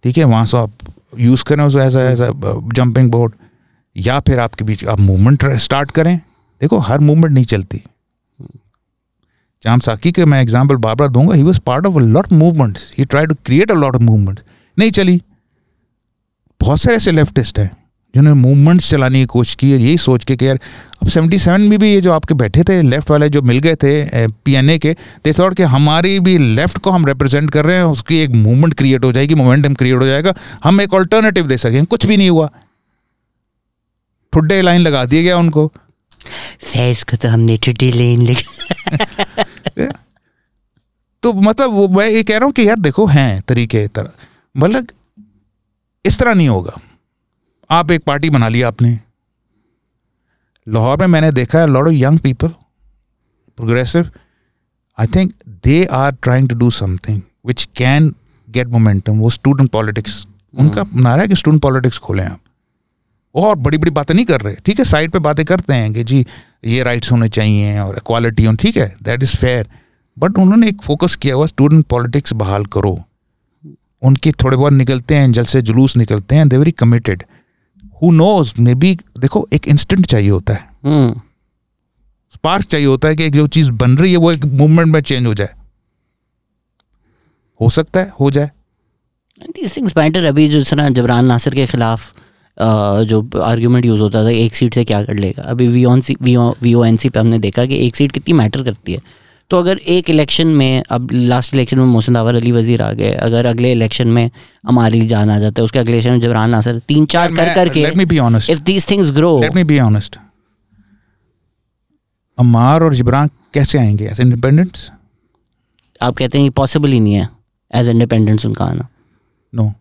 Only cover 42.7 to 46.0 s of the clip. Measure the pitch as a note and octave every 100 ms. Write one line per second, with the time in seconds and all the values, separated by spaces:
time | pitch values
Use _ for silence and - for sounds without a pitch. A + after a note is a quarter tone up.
42.7 | A3+ D#3+ C3 G#3 D3 C3+ F#2+ - A#2+ A2+
43.7 | A2+ G2+ - F#2+ - - _ _ C#3 D#3+
44.7 | A#3+ A#3+ - _ _ - _ _ _ _
45.7 | _ _ _